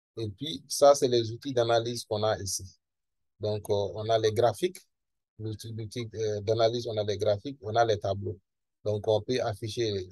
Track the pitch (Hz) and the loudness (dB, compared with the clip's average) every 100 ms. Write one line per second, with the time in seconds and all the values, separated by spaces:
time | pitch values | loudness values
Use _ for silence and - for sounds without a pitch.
0 | _ - 110 - 151 - - - 143 143 | _ -10 -10 -8 -10 -10 -8 6 6 8
1 | 131 120 110 117 143 123 117 117 120 120 | 4 2 0 -4 -4 0 2 2 0 -6
2 | - 104 107 90 95 - 95 - _ _ | -4 0 0 0 -4 -8 -8 -18 _ _
3 | _ _ _ _ 104 107 104 101 98 98 | _ _ _ _ -4 -4 0 0 0 -4
4 | 107 113 110 104 117 104 185 185 - _ | 0 2 2 4 2 2 -2 -4 -14 _
5 | _ _ _ - 107 107 113 110 107 123 | _ _ _ -12 -10 -8 -10 -10 -8 -8
6 | 113 110 110 104 101 113 113 120 117 107 | -8 -4 -4 -2 0 4 4 2 -2 -2
7 | 104 98 104 104 143 139 101 113 117 101 | -2 0 0 0 -2 -10 -2 2 4 2
8 | 101 98 104 98 _ _ _ _ 104 104 | 0 -4 -4 -8 _ _ _ _ -4 -2
9 | 107 107 107 127 - 104 110 120 113 101 | 2 2 2 -2 -2 -4 -6 -4 -2 -2
10 | 92 | -6